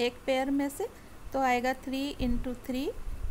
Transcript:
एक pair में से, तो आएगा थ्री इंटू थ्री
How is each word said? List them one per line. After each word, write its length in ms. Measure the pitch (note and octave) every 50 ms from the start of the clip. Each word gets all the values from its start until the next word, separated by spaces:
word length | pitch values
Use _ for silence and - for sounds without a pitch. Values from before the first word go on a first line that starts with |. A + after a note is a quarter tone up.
एक 140 | A#3 A#3+ A#3+ - -
pair 240 | - C4 C4 C4 C4+
में 180 | C#4 C#4 C#4 C#4+
से, 200 | C#4 - F#4+ B4 - - - - - - - - -
तो 80 | C4+
आएगा 320 | C4+ B3+ B3 B3 A#3+ B3+ C4
थ्री 360 | C4 - C4+ B3+ C4+ C#4 C#4+
इंटू 460 | C#4+ - C4 B3 A#3+ A#3+ - B3+ B3
थ्री 360 | - - - B3 B3+ C#4 F4 B4+ - - - - - - -